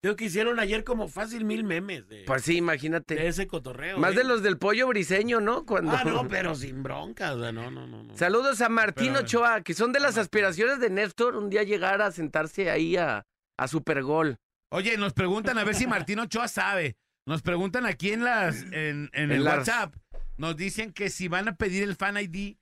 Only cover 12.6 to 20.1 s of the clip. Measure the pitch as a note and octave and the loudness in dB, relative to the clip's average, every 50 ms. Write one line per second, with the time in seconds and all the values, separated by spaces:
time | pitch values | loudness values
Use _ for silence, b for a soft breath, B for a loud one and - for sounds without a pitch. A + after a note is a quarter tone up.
12.6 | G3 E3+ D3+ D3+ D#3+ E3 F3 F3+ E3+ D3 A2+ G#2 - _ _ _ _ _ _ - | 0 2 2 2 2 2 2 2 2 2 0 -2 -6 _ _ _ _ _ _ -4
13.6 | B2+ B2+ D3 D#3+ C3+ - D#3 C#3 C3 C3+ D3+ D#3+ D#3+ D3+ B2 - _ _ _ _ | -4 -2 -2 -2 0 0 0 0 2 2 2 2 2 2 0 -4 _ _ _ _
14.6 | _ _ - F3 F#3+ A3+ A3+ G#3+ G3+ G3 - - F#3+ F#3 G3 A3 G#3+ C4 B3 A3+ | _ _ -6 -2 0 0 0 0 0 0 0 0 2 2 0 0 0 0 0 0
15.6 | G#3 G#3 G#3 - B3+ B3 A3 G3 D3+ - G3+ A3 A#3+ F3+ - A3+ A#3+ G#3+ - G3+ | 0 0 0 0 0 0 0 -2 -2 -2 -2 -2 -2 -2 -2 -2 -2 -2 -2 -2
16.6 | F#3+ F#3+ G3+ F#3 D#3+ C3+ A2 _ _ _ _ _ _ C3 D3+ D#3+ - F3 F3 E3+ | -2 0 0 0 0 -2 -4 _ _ _ _ _ _ -6 -6 -2 -2 -2 0 0
17.6 | F#3+ G3 E3+ B3 B3+ G#3 F3+ - E3 G3 G#3 A3+ A#3+ B3 A#3+ A3 F#3+ E3 D3+ A#2 | 0 -2 -2 -2 -2 -2 -4 -2 -2 -2 -2 0 0 0 2 2 0 0 -2 -4
18.6 | - - - D#3 D#3 D3+ D3 D3 D3 C#3 - C#3 D3+ D3 D3 C#3 C#3+ D3+ D3 C#3+ | -8 -8 -6 -4 -4 -4 -4 -6 -8 -6 -4 -2 0 2 2 2 4 2 2 2
19.6 | C3 - A3+ A#3+ G#3 D#3 - - _ _ | 0 0 0 0 -2 -4 -8 -20 _ _